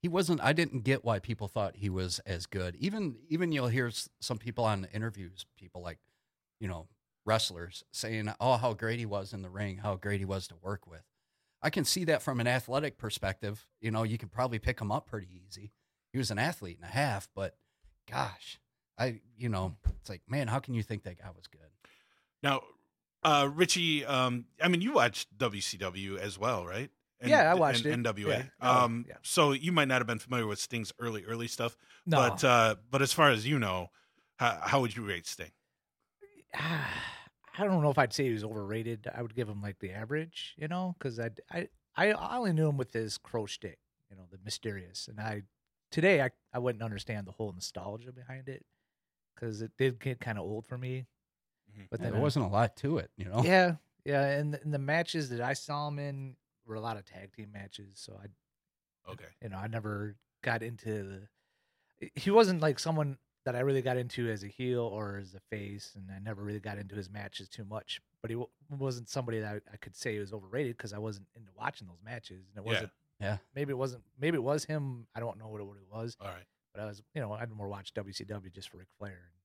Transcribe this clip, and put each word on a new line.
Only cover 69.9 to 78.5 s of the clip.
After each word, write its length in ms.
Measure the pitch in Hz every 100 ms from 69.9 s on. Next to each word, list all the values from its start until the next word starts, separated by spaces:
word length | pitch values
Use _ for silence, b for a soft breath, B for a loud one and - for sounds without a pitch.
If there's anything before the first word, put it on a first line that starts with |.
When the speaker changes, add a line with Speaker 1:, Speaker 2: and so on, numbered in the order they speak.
| -
Speaker 3:
say 240 | 123 107
was 140 | 98
overrated 440 | 107 95 117 139 120
'cause 140 | 110
I 60 | 104
wasn't 300 | 110 101 95 113
into 160 | 104 95
watching 320 | 123 143 92
those 140 | 87
matches, 420 | 104 117 - 92 95
and 80 | 101
it 100 | 107
Speaker 2:
Yeah. 60 |
Speaker 3:
wasn't 180 | 107 110 _ _ _
Speaker 1:
Yeah. 160 | 101 101 _ 135
Speaker 3:
maybe 160 | 143
it 60 | 131
wasn't, 260 | 135 123 _ 131
maybe 160 | 147 165
it 80 |
was 220 | 123 151 -
him. 420 | 156 139 120 113 -
I 40 |
don't 160 | 117 101
know 80 | 110
what 140 | 107
it, 20 |
what 140 | 101 101
it 100 | 92
was. 280 | 107 117 -
Speaker 2:
All 80 | 98
right. 180 | 90 95 _ _
Speaker 3:
But 80 | -
I 20 | 107
was, 160 | 101 _ 156
you 60 |
know, 100 | 110
I'd 180 | 107 117
more 200 | 107 98
watch 240 | 101 92
W 200 | - 98
C 120 | 95 104
W 260 | 104 95